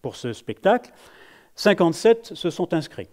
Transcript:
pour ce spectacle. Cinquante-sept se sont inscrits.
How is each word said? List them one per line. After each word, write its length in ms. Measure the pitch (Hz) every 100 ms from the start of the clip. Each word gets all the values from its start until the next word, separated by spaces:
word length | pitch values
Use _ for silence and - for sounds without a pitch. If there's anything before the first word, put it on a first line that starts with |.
pour 140 | 131 -
ce 180 | 123
spectacle. 580 | 110 - 110 190 240 - _ - - - - _ -
Cinquante-sept 760 | 208 202 170 165 220 226 -
se 160 | 165 175
sont 240 | 156 180
inscrits. 360 | 165 139 - 95